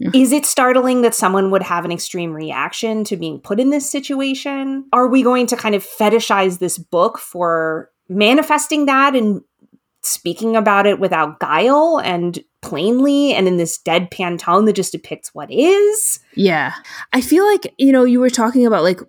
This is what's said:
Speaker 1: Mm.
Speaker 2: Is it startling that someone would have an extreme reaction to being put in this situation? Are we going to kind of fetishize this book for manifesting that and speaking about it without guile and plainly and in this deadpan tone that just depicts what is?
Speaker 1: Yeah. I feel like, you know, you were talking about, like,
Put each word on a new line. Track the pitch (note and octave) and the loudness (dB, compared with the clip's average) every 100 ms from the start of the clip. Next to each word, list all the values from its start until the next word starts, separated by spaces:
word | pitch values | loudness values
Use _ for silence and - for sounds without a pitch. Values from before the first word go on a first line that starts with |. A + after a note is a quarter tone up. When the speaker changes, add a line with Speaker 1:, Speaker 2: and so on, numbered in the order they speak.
Speaker 1:
Mm. | F3+ C4 | 0 2
Speaker 2:
Is | B3+ | 4
it | D4 D4 | 2 -2
startling | - B3+ B3+ B3+ B3+ | 0 2 2 2 2
that | A#3 | 0
someone | A3+ F#3+ G3 F#3+ | 0 0 0 0
would | F#3+ | 0
have | F#3 F3 | -2 -4
an | E3+ | -4
extreme | F3 - F3+ E3+ | -8 -8 -8 -8
reaction | D#3 D#3 C3+ D#3 - A3+ A3 | -8 -10 -8 -8 -6 -4 -4
to | G#3 F3+ | -4 -6
being | E3 C#3+ | -8 -10
put | - G#3 | -6 0
in | C4 | 0
this | C#4+ C#4 | 0 -4
situation? | C#4+ C4+ C4+ C4+ C4+ C#4+ C#4 C4+ C4+ C4+ | -8 -6 -4 -4 -6 -8 -8 -6 -8 0
Are | B3 B3 | 2 4
we | C4+ | 4
going | A#3+ B3+ A#3+ | 4 2 0
to | A#3+ | -2
kind | G#3+ | -2
of | G3+ - | -2 -4
fetishize | - G#3+ A3+ A3 G3 F#3+ F3+ | -2 2 2 2 0 0 -2
this | F3+ - | -6 -6
book | - E3+ G#3+ - | -4 0 0 -2
for | - F3 F3 E3 D#3+ D#3+ - _ - | -12 -4 -2 0 -2 -6 -10 _ -8
manifesting | F#3+ G#3+ C#4 D4+ D4+ - D4+ C#4 | 0 2 2 2 0 0 -2 0
that | C4+ C#4 | 2 2
and | C4 G#3+ G3 - _ _ _ _ _ | 2 0 -2 -8 _ _ _ _ _
speaking | - - E3+ E3+ A3+ A3+ | -8 -6 -6 -4 0 2
about | G#3 G3 G3+ | 2 4 4
it | F#3+ | 2
without | F#3 E3 D3+ D#3 | 0 0 -2 -4
guile | C#3 D#3 A#3 C#4+ E4 D#4 | -2 0 2 4 4 2
and | - F3 F3 F3 - _ | -2 -2 -4 -6 -12 _
plainly | - D3+ G3 B3 C#4+ C#4+ C#4+ | -10 -4 0 2 2 2 2
and | G#3 F#3 | 2 2
in | F3+ | 0
this | E3 - - | -2 -4 -2
deadpan | E3+ F3+ - F3 F3 | -2 -2 -6 -6 -4
tone | - F#3 G#3+ | 0 2 2
that | |
just | F#3+ F3 | 0 -2
depicts | E3 - D#3 - | -6 -12 -14 -14
what | D#3 C#3+ | -16 -6
is? | E3+ E4 G4+ G#4 G#4 - - _ | 0 2 4 2 0 -4 -6 _
Speaker 1:
Yeah. | - F#3+ D#3+ C3+ - - - - | 0 2 2 -2 -8 -16 -18 -4
I | B3+ | -2
feel | A#3+ D#4+ G#4 | 2 2 4
like, | G4+ - - | 2 -2 0
you | C4+ | 4
know, | C4 | 4
you | B3 B3 | 4 4
were | B3+ | 2
talking | B3 A3 B3+ A#3+ | 0 0 2 2
about, | G3 | 4
like, | E3+ F#3 | 2 -2